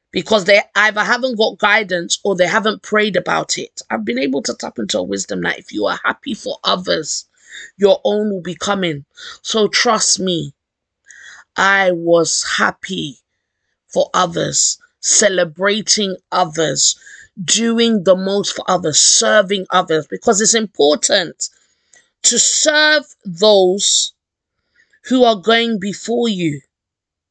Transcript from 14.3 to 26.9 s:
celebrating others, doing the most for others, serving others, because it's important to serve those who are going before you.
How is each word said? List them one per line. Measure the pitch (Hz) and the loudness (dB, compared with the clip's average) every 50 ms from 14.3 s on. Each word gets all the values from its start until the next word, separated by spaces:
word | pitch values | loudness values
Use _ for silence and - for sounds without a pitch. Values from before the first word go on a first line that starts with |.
| 165 160 151 - 147 - - - - - _ _ _ _ | 0 -4 -4 -2 0 0 0 0 -2 -6 _ _ _ _
celebrating | - - - - 214 196 190 180 175 165 151 175 190 202 208 214 - - - 214 202 190 180 - _ - | -2 0 2 4 4 2 2 2 -2 -2 -2 -2 -2 0 0 0 -2 -2 0 0 -2 -4 -6 -8 _ -4
others, | - 180 180 160 156 160 156 147 143 - - - - - - - - - - - _ 214 170 | -2 -2 -2 0 -2 -2 -2 -2 0 0 -2 -2 -2 -4 -10 -20 -20 -20 -20 -18 _ -8 -4
doing | 147 - 214 233 233 226 233 233 233 226 202 160 | -2 -2 0 0 0 2 2 2 2 2 2 4
the | 190 180 | 2 2
most | 190 190 196 202 202 185 - - | 2 2 -2 -2 -2 -2 -4 -6
for | - - 185 | -6 -2 -2
others, | 185 180 170 156 143 - | -2 0 0 0 0 2
serving | - - - - 226 220 214 214 196 185 208 190 180 - | 2 4 2 2 2 4 4 4 4 2 0 -4 -2 0
others, | - 185 180 180 160 143 - | 0 0 0 2 0 -2 -2
because | - 190 - - 233 214 190 | -4 -10 -4 0 0 2 2
it's | 220 180 226 | 2 2 2
important | 226 220 - _ - 143 208 - - - - - 196 170 151 - - - - _ _ _ _ _ _ _ _ _ _ _ _ _ _ | 0 0 -2 _ 2 4 4 4 2 2 0 0 0 0 -2 -8 -10 -12 -12 _ _ _ _ _ _ _ _ _ _ _ _ _ _
to | - - 233 226 | -2 0 2 2
serve | - - - - - 311 294 302 302 302 302 294 262 - - _ - | 2 2 2 2 2 2 2 4 4 4 2 0 -2 -4 -14 _ -14
those | 196 165 165 208 214 208 196 185 180 190 202 - - - - - - - _ _ _ _ _ _ _ _ _ _ _ _ _ _ _ _ _ - | -12 -2 2 4 6 6 6 6 4 2 0 0 0 0 0 -2 -4 -6 _ _ _ _ _ _ _ _ _ _ _ _ _ _ _ _ _ -4
who | - 247 262 247 | 0 2 4 4
are | 233 220 | 4 4
going | 185 160 214 226 226 233 233 226 185 | 2 2 2 2 2 2 0 -2 -4
before | 190 208 180 - - 220 233 240 240 226 | -4 -6 -8 -8 -6 -4 -2 -2 0 0
you. | 202 180 175 156 147 139 - _ _ _ _ _ | 0 -2 -2 -2 -4 -6 -10 _ _ _ _ _